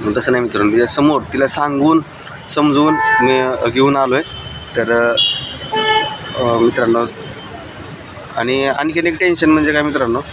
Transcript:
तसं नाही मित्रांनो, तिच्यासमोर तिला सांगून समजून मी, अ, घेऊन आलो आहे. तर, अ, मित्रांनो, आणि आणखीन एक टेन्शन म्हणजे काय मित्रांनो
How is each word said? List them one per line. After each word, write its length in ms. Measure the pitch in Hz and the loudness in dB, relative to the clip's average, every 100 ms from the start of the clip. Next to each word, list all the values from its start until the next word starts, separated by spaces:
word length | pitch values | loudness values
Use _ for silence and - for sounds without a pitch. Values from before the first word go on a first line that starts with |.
| 104 113 | -2 -2
तसं 140 | 131 | 0
नाही 120 | 123 | 0
मित्रांनो, 280 | 117 101 104 | 0 0 2
तिच्यासमोर 500 | 110 120 147 147 139 110 | 4 2 2 2 2 -2
तिला 140 | 123 135 | -2 0
सांगून 520 | 160 147 139 151 160 151 - - - - | 0 -2 2 2 2 0 -14 -18 -18 -6
समजून 440 | 151 147 143 156 156 - - | 0 2 4 2 2 2 2
मी, 180 | 123 131 | 2 2
अ, 260 | 131 123 120 | 0 0 -2
घेऊन 320 | 120 139 139 | 2 4 4
आलो 180 | 131 135 | 2 0
आहे. 80 | 170 - - - - 123 | -2 -12 -14 -14 -6 -4
तर, 380 | 113 120 117 110 - - - - - 440 440 427 - - - - | 0 2 2 2 0 -2 -8 -12 -6 -2 0 0 -2 -8 -10 -2
अ, 60 | |
मित्रांनो, 640 | 120 117 117 127 117 117 117 - - - - - - - - - - - - - | 0 4 2 2 2 2 0 -6 -14 -14 -14 -16 -16 -16 -16 -16 -16 -16 -10 -6
आणि 280 | 120 135 139 | -2 0 0
आणखीन 420 | 135 151 160 170 | 0 -2 0 -2
एक 100 | 156 | 0
टेन्शन 300 | 180 165 160 | 0 2 4
म्हणजे 240 | 156 151 | 4 4
काय 80 | 151 | 2
मित्रांनो 400 | 147 139 120 123 - | 0 0 0 0 -4